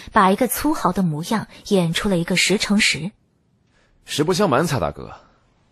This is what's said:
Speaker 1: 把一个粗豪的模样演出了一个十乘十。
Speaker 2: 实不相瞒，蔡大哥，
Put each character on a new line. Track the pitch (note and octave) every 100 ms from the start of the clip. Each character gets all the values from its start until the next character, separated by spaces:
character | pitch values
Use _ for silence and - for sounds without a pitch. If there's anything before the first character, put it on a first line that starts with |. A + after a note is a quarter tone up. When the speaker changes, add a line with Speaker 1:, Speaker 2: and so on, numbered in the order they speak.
| -
Speaker 1:
把 | A3 F#3+
一 | G3+
个 | B3
粗 | - D4+
豪 | D4+ F3
的 | F3+
模 | F3+ D3
样 | F3 G#3+ - - -
演 | G3 E3
出 | E3+ G#3
了 | F3
一 | E3+
个 | F3+
十 | - A3
乘 | - G#3
十。 | - C3+ E3+ - _ _ _ _ _ _ _ _
Speaker 2:
实 | - - D#3
不 |
相 | F3+ G3+
瞒， | B2+ E3+
蔡 | B2+
大 | D2
哥， | C#2+ A1 - _ _ _ _ _